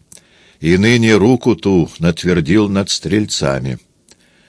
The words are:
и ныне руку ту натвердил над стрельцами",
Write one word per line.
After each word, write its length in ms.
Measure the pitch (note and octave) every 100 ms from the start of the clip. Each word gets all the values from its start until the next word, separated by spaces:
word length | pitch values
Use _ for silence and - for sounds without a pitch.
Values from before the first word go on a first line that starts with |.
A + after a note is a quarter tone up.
| _ - _ _ _ -
и 180 | D#2 F#2
ныне 380 | A2 A#2+ A2+ G#2+
руку 400 | G#2+ B2 B2 G2+
ту 340 | G2+ F#2 D2+ -
натвердил 680 | E2+ E2 F2+ F2 D2+ G#2 G2+
над 220 | G2 G2
стрельцами", 920 | - - G#2 G#2+ - C#2 C2+ C2 B1 _ _ _ _ _ _